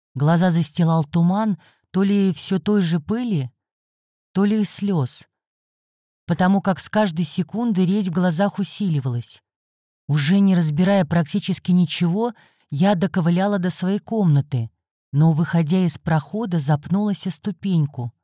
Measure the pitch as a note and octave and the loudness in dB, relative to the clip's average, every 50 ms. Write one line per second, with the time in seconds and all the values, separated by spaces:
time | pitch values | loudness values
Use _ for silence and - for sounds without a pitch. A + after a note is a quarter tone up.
0 | _ _ - C3 C#3+ D3+ E3+ E3+ F#3 F#3 E3 E3+ D3+ - - - E3+ E3 E3 E3 | _ _ -6 -2 2 2 4 4 4 2 2 2 0 0 0 0 0 2 2 0
1 | D3+ D3 - E3+ E3+ F3 F#3 G#3 A3 A3 F#3 - _ _ _ _ _ _ - F#3 | 0 0 0 2 2 2 2 0 0 -2 -2 -4 _ _ _ _ _ _ -4 -2
2 | G3 G3 G3+ G3+ G3 F#3+ E3 - - - G3 F3+ - G#3 G#3 G#3 F#3 D#3+ E3+ E3+ | 0 0 2 2 2 0 -2 -4 -4 -4 -4 -2 0 0 2 2 2 2 0 -2
3 | D3 - G#3+ A#3+ B3+ A#3+ G3+ D3 C3 B2 - _ _ _ _ _ _ _ _ _ | -2 -4 -4 -4 -2 -2 -2 -2 -4 -6 -10 _ _ _ _ _ _ _ _ _
4 | _ _ _ _ _ _ - F#3 G3+ G3+ A3 A3 G#3 - - - G3+ G3+ F#3+ D#3+ | _ _ _ _ _ _ -2 0 2 2 2 0 -2 -2 -4 -4 -4 -2 0 0
5 | C3 B2 - - - _ _ _ _ _ _ _ _ _ _ _ _ _ _ _ | -2 -2 -6 -12 -18 _ _ _ _ _ _ _ _ _ _ _ _ _ _ _
6 | _ _ _ _ _ - E3+ - F#3 F#3 G3 G3 - G3 F3+ - - - - G#3+ | _ _ _ _ _ -4 -2 2 2 2 2 2 2 0 -2 -2 -4 -4 0 0
7 | G#3+ G3 D#3 E3 F3 - - - F3+ - - G#3+ A#3+ A#3+ G#3 F3+ F#3 E3+ G3 G#3+ | 0 0 0 -2 -4 -4 -4 -4 -6 -4 -4 -4 -2 0 2 2 2 2 2 0
8 | G3 F#3 D#3 F#3 F3+ F#3 E3 D#3 G3+ G3+ - - G3 - - - G#3+ F#3 D#3 C#3+ | -2 -2 -2 0 0 0 0 0 -2 -2 -2 -4 -6 -6 -6 -4 -4 -2 -2 -2
9 | B2+ C3+ A#2+ A#2+ A#2 - - - _ _ _ _ _ _ _ _ _ _ _ _ | -2 -4 -4 -6 -8 -10 -14 -20 _ _ _ _ _ _ _ _ _ _ _ _
10 | _ - C#3+ D3+ C#3 D3 F#3+ G3+ G3+ G3 F#3 F3 E3 D#3 D3 D3+ F#3 F#3+ G3+ G3 | _ -2 -2 0 2 2 4 4 4 4 4 2 2 0 0 0 2 2 4 2
11 | E3+ C#3+ E3+ E3+ D#3+ - - G#3 - - F3+ - - - F3+ F3+ F3 D3+ - - | 2 2 0 0 0 0 -4 -4 -2 -4 -4 -4 0 2 2 2 2 2 0 0
12 | F3+ E3+ E3+ G#3 A#3 A#3+ A3 _ _ _ _ _ _ _ D3 C3+ F3+ G3+ G#3 E3+ | 0 0 0 0 -2 -4 -6 _ _ _ _ _ _ _ -2 0 2 2 2 2
13 | G3 F#3 - F#3+ D#3 E3+ E3+ F3+ F#3+ G#3 G#3 G3 F3 F3+ - - F3+ F#3 G3 G#3 | 0 -2 0 0 0 2 2 2 0 0 0 -2 -2 -4 -4 -4 -2 -2 -2 -4
14 | - - A3+ A3 G3 E3 D3 C#3+ C#3 - - B2 A2+ A2 - _ _ _ _ _ | -4 -4 -2 0 2 2 2 2 2 0 -4 -4 -4 -6 -10 _ _ _ _ _
15 | _ _ - C#3+ D#3 E3 D#3 C#3+ F3 - - E3+ E3 C#3+ F3+ F#3 F#3 E3 - - | _ _ 0 2 4 4 4 2 0 0 0 0 0 2 2 0 0 0 -2 -4
16 | - - D#3+ D#3 D3 - - G#3+ A#3 G3+ E3+ E3 C3+ C#3 D3+ D3 C#3+ C3+ F3 G3+ | -4 -2 -2 -2 -2 -4 -6 -6 -4 -4 -4 -2 0 0 0 -2 0 -2 -2 0
17 | G#3+ G#3 G3 - - G3 - - - G#3 F#3 - - G3 F#3 E3 D3 C#3+ - - | 0 -2 -4 -4 -6 -8 -8 -6 -8 -8 -8 -6 -2 0 0 0 0 0 -4 -8
18 | A#2+ A#2 - _ | -10 -10 -12 _